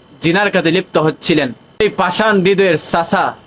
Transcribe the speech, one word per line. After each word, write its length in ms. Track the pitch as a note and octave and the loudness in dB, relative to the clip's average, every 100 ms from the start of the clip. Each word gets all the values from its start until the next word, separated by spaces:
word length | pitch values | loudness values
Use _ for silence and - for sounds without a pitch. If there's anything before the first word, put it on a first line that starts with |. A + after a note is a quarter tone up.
| - - | -12 -6
জিনার 300 | D#3 F3 G3+ | -2 0 0
কাজে 200 | F#3 E3 | 0 0
লিপ্ত 260 | F3 - E3 | 0 -2 0
হচ্ছিলেন, 560 | D#3 - - D#3 C3 A2+ _ - | 0 -2 -2 0 -2 -6 _ -4
এই 100 | G#3 | -2
পাষাণ 520 | G3 F3+ F3 G#3+ G3+ | 0 -2 0 0 2
হৃদয়ের 360 | F3+ F#3+ F#3+ D#3 | 2 2 2 0
চাচা 560 | - E3+ E3+ G3 C#3+ - | -2 -2 0 0 -2 -6